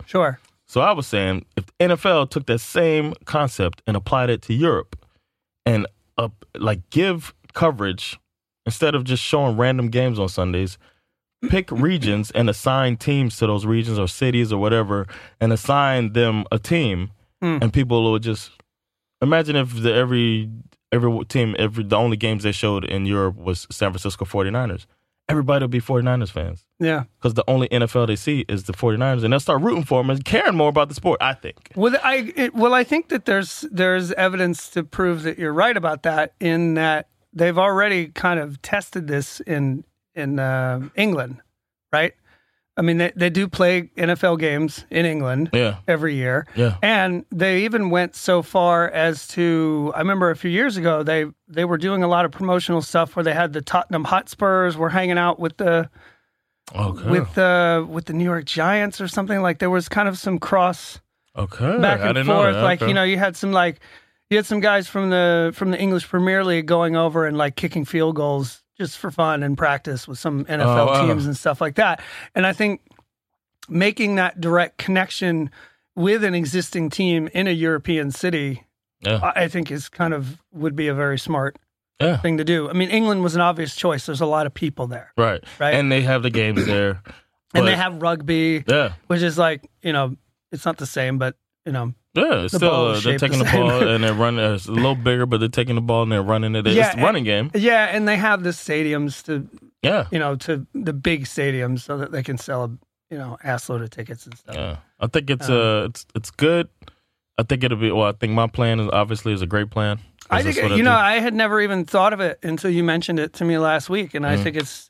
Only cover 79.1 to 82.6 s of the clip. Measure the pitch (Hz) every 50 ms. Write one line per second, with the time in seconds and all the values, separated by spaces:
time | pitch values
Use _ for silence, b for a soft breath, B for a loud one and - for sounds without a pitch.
79.1 | 110 107 170 180 - 190 175 160 - 180 160 - 139 147 139 - _ - 175 165
80.1 | 160 147 135 127 151 - _ _ _ 160 151 160 143 151 151 147 139 139 143 143
81.1 | 139 123 - - 160 143 135 139 - - _ _ _ _ _ _ _ - 147 170
82.1 | 170 117 87 170 160 156 156 160 175 160